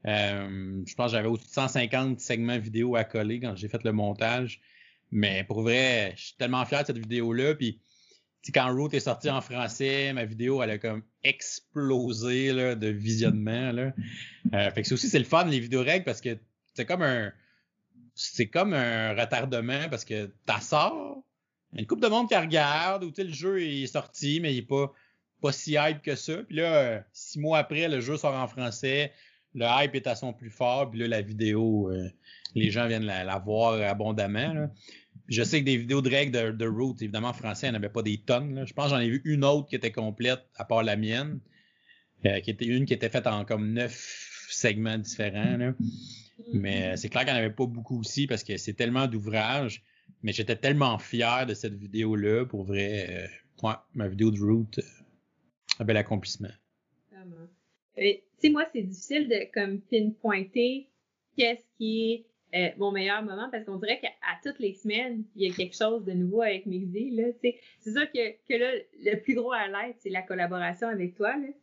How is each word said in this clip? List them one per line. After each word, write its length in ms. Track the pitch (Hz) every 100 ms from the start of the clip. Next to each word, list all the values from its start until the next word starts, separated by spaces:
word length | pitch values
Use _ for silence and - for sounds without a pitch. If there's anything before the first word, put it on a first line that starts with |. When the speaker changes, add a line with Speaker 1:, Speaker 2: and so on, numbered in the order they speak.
| 107
Speaker 1:
Euh, 760 | 107 104 101 98 95 95 95 90
je 80 |
pense 160 | - 123
que 60 | 113
j'avais 120 | 107
au-dessus 200 | 113 -
de 40 |
cent 160 | - 131
cinquante 520 | 135 120 127 135 127
segments 380 | - 117 117 120
vidéo 380 | 110 110 123 117
à 80 |
coller 360 | 110 113 107 120
quand 160 | 123 95
j'ai 120 | 107
fait 140 | 117
le 80 | 113
montage. 680 | 107 104 101 113 123 123 - _ - - _ _
Mais 340 | 107 104 95
pour 180 | 95 107
vrai, 500 | 113 123 131 120 101 90
je 100 | -
suis 100 | -
tellement 280 | 123 127
fier 180 | 120 143
de 40 | 147
cette 120 | 120
vidéo-là. 560 | 110 120 117 117 139
Puis, 260 | 151 123 - _ _ _ _ _ _
tu 40 | -
sais, 60 |
quand 200 | 139 127
Root 160 | 127 147
est 80 | 143
sorti 280 | 135 117 151
en 100 | 135
français, 720 | - 123 117 - 135 139 139
ma 120 | 135
vidéo, 380 | 110 110 123 135
elle 80 | 117
a 80 | 107
comme 240 | 113 110 113 _
explosé, 1300 | 139 - - - _ 151 139 131 123 110 120 127 135
là, 220 | 131 127 117
de 100 | 107
visionnement, 840 | 104 107 110 113 110 107 117 127
là. 200 | 120 135 - 110 - - - -
Euh, 160 | 101 101
fait 120 | 95
que 60 | 104
c'est 60 |
aussi, 140 | 127 262
c'est 100 | 156
le 60 |
fun, 200 | 123 165 175
les 140 | 135
vidéos 220 | 117 131
règles, 220 | 127 180
parce 160 | 175 120
que 180 | 127 113 _ _ _
c'est 120 | - 120
comme 160 | 160
un, 300 | 156 127 104 - _ _ _ _ _ - -
c'est 320 | - - - 113
comme 260 | 165 202
un 400 | 160 120 113 110
retardement, 720 | 104 117 127 131 123 117 139 160
parce 140 | 143
que 260 | - 107 104 - -
t'as 140 | 104
sors, 640 | - 151 175 320 285 277 - _ _ _ _
il 40 | -
y 20 |
a 20 |
une 40 | 107
couple 160 | 220
de 60 | 226
monde 200 | 220 233
qui 80 | 214
regarde, 680 | 160 156 143 151 175 196
ou 40 | 180
tu 60 | 151
sais, 80 |
le 80 | 190
jeu 300 | 143 180 196
est 240 | 165 143 135
sorti, 520 | 151 - - 143 156
mais 140 | 165
il 40 | 127
est 40 | 113
pas, 240 | 135 139 - _ _ _ _
pas 100 | 143
si 240 | 143 - 147
hype 220 | 151 151
que 120 | 156
ça. 220 | 135 - 156
Puis 120 | - 151
là, 180 | 165 156
euh, 240 | 127 107 95
six 260 | - - 156
mois 180 | 151 156
après, 300 | 143 151 165
le 120 | 139
jeu 160 | 120 151
sort 180 | 151
en 120 | 135 127
français, 680 | 127 123 110 135 139 147 - - _ _
le 120 | - 117
hype 260 | 127 143
est 120 | 135 127
à 80 |
son 180 | 117 127
plus 180 | 117 117
fort, 400 | - 123 127 131
puis 100 | 113
là, 80 | 117
la 140 | 110
vidéo, 680 | 101 107 110 107 113 107 95
euh, 180 | 92 90 - - - -
les 160 | - 110
gens 160 | 104 120
viennent 180 | 113
la, 200 | 107 92
la 140 | 92 95
voir 440 | 98 107 117 113
abondamment, 720 | 104 101 107 110 101 104 147
là. 160 | 156 147 - - - _ - -
Je 160 | 113
sais 180 | 131 160
que 60 | 135
des 100 | 127
vidéos 240 | 117 139
de 80 | 131
règles 240 | 139 147
de, 200 | 120 113
de 140 | 110 113
Root, 280 | 107 131 117
évidemment, 260 | 110 107 117
en 40 |
français, 320 | 120 113 104 139
il 40 |
n'y 60 | 110
en 20 |
avait 100 | 101
pas 120 | 117
des 140 | 107 107
tonnes, 380 | - 123 143
là. 100 | 135
Je 80 | 131
pense 140 | - 143
que 40 |
j'en 80 | 139
ai 100 | 117
vu 100 | 120 151
une 180 | 151
autre 240 | 139 147 143
qui 80 | 123
était 160 | 113
complète, 480 | 110 110 107 120 127 _ -
à 80 |
part 180 | 101 113
la 140 | 113 104
mienne, 440 | 107 117 147 139 - _ _ _ _ - _ _
euh, 160 | 98 101
qui 100 | 90
était 140 | 104
une 220 | 117 127 139
qui 80 |
était 160 | 117 113
faite 160 | 127 120
en 180 | 104
comme 300 | 101 110 107
neuf 720 | 117 123 - - - - - -
segments 480 | - 120 104 110 110
différents, 600 | 104 - 107 101 113 123
là. 160 | 123 127
Speaker 2:
Mhm. 840 | - - - - - _ - 104
Speaker 1:
Mais, 320 | 98 98 92
euh, 40 | 92
c'est 140 | 110
clair 140 | 127
qu'il 100 | 131
n'y 60 | 127
en 20 |
avait 100 | 110
pas 120 | 110 127
beaucoup 340 | 117 113 123
aussi, 260 | 107 - 143
parce 160 | 113
que 140 | - 95
c'est 160 | -
tellement 340 | 101 117 123 135
d'ouvrages, 760 | 110 104 110 110 135 127 - _ _ _ -
mais 100 | 107
j'étais 240 | 95 110 113
tellement 420 | 135 143 135 107
fier 460 | - 117 117 123 127
de 60 |
cette 220 | 104 113
vidéo-là, 720 | 101 101 107 110 107 104 113 127
pour 180 | 104
vrai, 640 | 95 98 101 104 90 90 90 - _ -
euh, 40 | 110
ouais, 80 | 110 _
ma 140 | - 104
vidéo 220 | 98 110
de 100 | 104
Root, 380 | 104 113 110 -
euh, 40 | - - - _ _ _ _ _ _ -
un 40 |
bel 120 | 107 107
accomplissement. 500 | 104 107 90 - 104 107 _ _ _ _ _
Speaker 2:
Vraiment. 360 | 190 185 165 170 _ _ _ _ -
Euh, 140 | 202 202 _ _
tu 60 | 311
sais, 40 |
moi, 140 | 294 320
c'est 100 | 247
difficile 460 | 190 190 - 285 285
de, 240 | 214 -
comme, 280 | - 202 196
pinpointer 1080 | - 226 214 214 220 196 190 247 240 262 269 _ _ _ _ -
qu'est-ce 260 | 233 240 _ _
qui 360 | 220 220 226
est, 120 | 233 - _ _
euh, 160 | 175 175 -
mon 140 | 202
meilleur 300 | 196 190 208
moment, 260 | 214 190 247
parce 120 | 240 214
qu'on 100 | 190
dirait 240 | 208 262
qu'à, 80 | - -
à 160 | - 170
toutes 160 | 294 277
les 140 | 208
semaines, 500 | 190 214 214 254 233 214 -
il 100 | 190
y 60 |
a 20 |
quelque 220 | 180 180 -
chose 280 | 220 226 190
de 60 |
nouveau 280 | 180 180 214
avec 240 | 226 190
Mixi, 460 | 196 180 190 190 262
là, 140 | 233 240 240
tu 80 | 247
sais. 100 | 240 - _
C'est 120 | 220
sûr 180 | 226 294
que, 200 | 254 226 220 _
que 100 | 233
là, 140 | 247 247 - -
le 160 | 208 214
plus 140 | -
gros 180 | 240 240
highlight, 440 | 240 202 196 233 233
c'est 100 | 196
la 140 | 185
collaboration 640 | 185 185 175 180 175 175 233
avec 260 | 214 180
toi, 220 | 180 214 277
là. 120 | 277 285